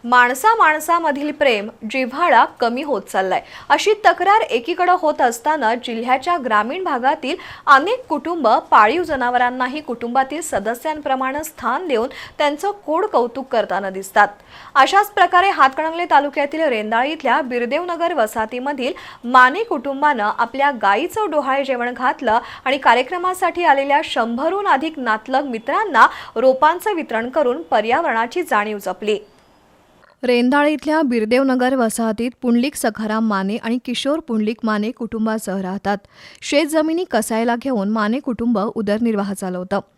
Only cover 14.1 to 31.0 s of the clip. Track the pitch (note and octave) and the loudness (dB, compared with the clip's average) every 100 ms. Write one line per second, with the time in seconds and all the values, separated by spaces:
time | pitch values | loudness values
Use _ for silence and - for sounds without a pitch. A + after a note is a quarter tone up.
14.1 | A3 G3+ - - - - - C4+ F#4+ G4+ | 2 2 0 -20 -20 -2 2 4 4 2
15.1 | - F4+ F4+ F#4+ E4+ C4+ C4+ D#4+ E4 F4 | 2 4 4 4 4 2 4 -4 -4 2
16.1 | D4+ C#4+ D#4 C#4+ D#4 D#4+ A3+ G#3+ A3+ C4+ | 2 2 -2 -4 0 0 0 -2 0 0
17.1 | D#4+ C4 C4 C4+ A#3+ A#3+ C#4+ F4+ E4 E4+ | -2 0 0 0 -4 -2 -2 -4 -4 -2
18.1 | D#4+ G#3+ A#3 A3 B3 C4+ C#4+ B3 F#4 - | 0 -2 -2 -6 -6 -6 -4 -6 -6 -16
19.1 | - A#3 B3+ B3+ D#4+ A4+ D4+ C4+ C4+ D4 | -14 2 6 6 2 -4 -4 -4 -2 0
20.1 | C4 G#3 - A3+ C4+ C#4 B3+ G3 G#3 F4 | 0 -2 -2 -4 0 -2 0 0 0 -2
21.1 | A4 G#4+ D4+ C4 C4+ C4+ B3 A#3+ B3 C4 | -4 -2 -2 -2 -2 -2 -4 -4 -2 -2
22.1 | C#4+ A#3+ A3 - - C4 C4+ C#4 A#3 C4 | -2 0 0 -2 -8 -4 2 4 4 2
23.1 | F4+ F4+ F#4 F4 E4+ E4+ C#4 C#4 C#4+ D#4 | -4 -4 -2 -2 0 2 2 4 0 0
24.1 | C4+ A#3 A#3+ D#4+ G4 G4+ C4+ D#4+ D#4 A#3+ | -4 -2 -2 -2 -2 0 0 0 -6 -2
25.1 | G#3+ A#3 C4 C#4+ A3+ A3 E4+ G#4+ B3 B3+ | -4 0 -2 -2 -6 -4 -2 0 4 4
26.1 | - - A#3 B3+ C4 D4+ F4 A4 F4+ B3 | 4 -10 2 2 4 2 2 -2 -4 -4
27.1 | A3+ A#3 D#4 B3+ C#4 E4 A#3 A3 C4 E4 | -4 -2 0 0 -2 0 0 2 0 0
28.1 | A3+ A#3 F4 F4 A3 G#3 G#3 F#3+ F#3 G#3+ | -2 -2 -4 -2 -2 -2 -6 -8 -6 -4
29.1 | G#3 - _ _ _ _ _ _ _ _ | -4 -6 _ _ _ _ _ _ _ _
30.1 | _ B3 A#3+ B3 C#4+ D4 D4+ D4+ D#4 | _ 0 2 2 2 2 0 0 0